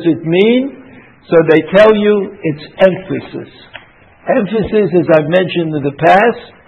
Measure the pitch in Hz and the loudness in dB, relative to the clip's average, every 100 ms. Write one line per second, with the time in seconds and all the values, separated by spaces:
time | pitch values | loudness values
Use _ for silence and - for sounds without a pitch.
0 | 165 147 160 175 214 247 277 - - - | 0 -2 -2 0 2 0 -2 -10 -20 -20
1 | - _ - 170 160 156 156 185 220 214 | -20 _ 0 2 4 2 2 4 4 4
2 | 208 208 190 - 165 147 - - 190 175 | 2 0 -2 -8 -8 -8 -10 0 0 0
3 | - 131 - - 117 - - - _ _ | -8 -10 -10 -16 -16 -20 -20 -20 _ _
4 | _ _ - 247 185 220 185 214 190 175 | _ _ -4 -2 -2 -4 -2 0 0 0
5 | 151 160 151 180 175 175 160 151 135 139 | 2 0 2 -2 -2 -4 -4 -4 -6 -2
6 | 165 185 233 226 - _ | 2 2 2 -4 -10 _